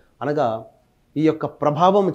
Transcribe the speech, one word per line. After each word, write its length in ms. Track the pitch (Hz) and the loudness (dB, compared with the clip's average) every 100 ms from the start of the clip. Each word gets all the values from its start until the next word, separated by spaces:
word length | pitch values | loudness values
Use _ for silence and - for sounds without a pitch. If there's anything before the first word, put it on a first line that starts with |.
| _ - | _ -10
అనగా 420 | 123 151 127 110 110 _ _ _ _ - | -6 -2 -2 -4 -10 _ _ _ _ -2
ఈ 60 | |
యొక్క 240 | 156 156 147 | 0 0 -4
ప్రభావం 680 | - 147 147 180 202 190 | -2 -2 2 4 4 2